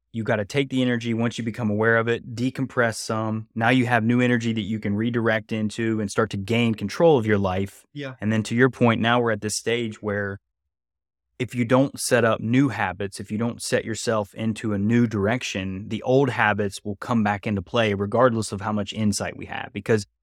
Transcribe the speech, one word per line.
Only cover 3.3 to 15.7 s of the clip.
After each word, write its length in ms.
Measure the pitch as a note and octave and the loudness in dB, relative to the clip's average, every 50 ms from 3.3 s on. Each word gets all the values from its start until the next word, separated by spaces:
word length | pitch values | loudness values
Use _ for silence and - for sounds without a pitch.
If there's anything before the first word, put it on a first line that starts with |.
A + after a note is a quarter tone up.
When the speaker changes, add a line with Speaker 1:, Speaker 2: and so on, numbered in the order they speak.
| G#2+ A2 G#2+ - _ | -4 -4 -6 -8 _
Speaker 1:
Now 140 | A2+ A2+ A#2 | 0 2 4
you 160 | B2+ C3 B2 A2+ | 4 4 4 4
have 160 | B2 A2+ G#2+ | 2 2 4
new 180 | A2+ A#2+ B2 | 4 2 4
energy 320 | B2+ B2 B2 A#2+ A2+ A#2 A2+ | 4 4 2 2 0 0 -2
that 80 | A2+ | -2
you 180 | G#2+ F2 A2 G#2+ | -2 -4 -4 -4
can 160 | G#2+ G#2+ G2+ | -2 -2 -2
redirect 560 | G#2 A2+ A#2+ A#2 A#2+ A2+ A2+ A2 A2 G#2 - | 0 -2 -2 -2 0 0 2 0 0 -2 -4
into 480 | A2+ A2 A2 G#2+ - - A2+ A2+ A2+ A2 | -4 -2 -2 -4 -2 -2 -2 -2 0 0
and 100 | G#2+ G2 | -2 -4
start 180 | - - A2+ G#2 | 0 0 0 0
to 60 | - G2+ | 0 -6
gain 380 | G2 F#2+ A2+ A#2 A#2+ A#2 A2 | -2 0 2 2 4 2 0
control 420 | - G#2 G2+ - - E3+ E3 D#3 B2+ | 0 -4 -8 0 4 6 6 6 6
of 80 | A2 | 4
your 120 | A2 G#2+ G2 | 2 2 2
life. 460 | G2 F#2 F2+ F#2+ G2 G2 - - _ _ _ | 2 0 0 -2 -4 -4 -8 -16 _ _ _
Speaker 2:
Yeah. 220 | C#3+ C#3+ C3+ B2+ - | -10 -10 -10 -10 -4
Speaker 1:
And 100 | - G#2+ | -2 0
then 120 | A2 A2 G#2+ | 0 0 0
to 120 | - A#2 | 0 2
your 140 | A#2 B2+ C3+ | 4 4 4
point, 320 | A#2+ - B2 A#2 A2+ G2+ | 4 4 4 4 4 4
now 180 | G2+ A2+ A#2 B2 | 2 2 2 2
we're 120 | A#2+ A#2 | 2 0
at 100 | A2 G#2 | -2 -2
this 140 | - G#2+ - | -2 -4 -6
stage 460 | - - A2+ A#2 A#2+ A#2+ A2+ G#2+ - | -4 -2 -2 -2 -2 -2 -6 -8 -6
where 380 | - G#2 G2+ G2+ G2+ G2 G2 G2+ _ _ _ _ _ _ _ _ _ _ _ _ _ _ _ _ _ _ _ _ | -6 -4 -4 -2 -4 -4 -6 -10 _ _ _ _ _ _ _ _ _ _ _ _ _ _ _ _ _ _ _ _
if 160 | B2+ G#2+ - | -8 -6 -2
you 100 | B2 A#2+ | -4 0
don't 340 | A2 B2+ B2+ C#3 C#3 - - | 2 4 4 4 2 -2 -6
set 240 | - - C3 A#2+ A2+ | -2 2 2 4 4
up 160 | A2+ A2 - | 4 2 0
new 300 | - A2 A#2 B2+ C#3+ C3+ | -2 0 2 2 2 2
habits, 500 | G#2 A#2 G#2+ F#2+ F2+ G2 G2+ G2 - - | 0 -2 -4 -4 -4 -6 -8 -8 -8 -10
if 120 | G#2 - | -10 -8
you 60 | G#2+ G#2+ | -6 -4
don't 240 | A#2 A#2+ A#2 - | -4 -4 -6 -6
set 240 | - - - A#2 - | -6 -2 -2 -2 -2
yourself 480 | A2 A2 - - A#2+ A2+ G#2+ G#2 - - | -4 -8 -6 -2 -2 -2 -2 -2 -4 -8
into 380 | - A2+ A2+ A2 - - A2 G#2 | -6 -4 -4 -4 -4 -4 -4 -2
a 40 | G2 | 0
new 300 | G2 G#2+ A2+ A#2+ A#2+ A2+ | 0 2 4 4 4 4
direction, 840 | G#2+ G#2 G2 G2+ A#2 B2+ - - - G2+ F#2+ F#2+ | 2 0 0 0 0 -2 -4 -6 -6 -6 -6 -6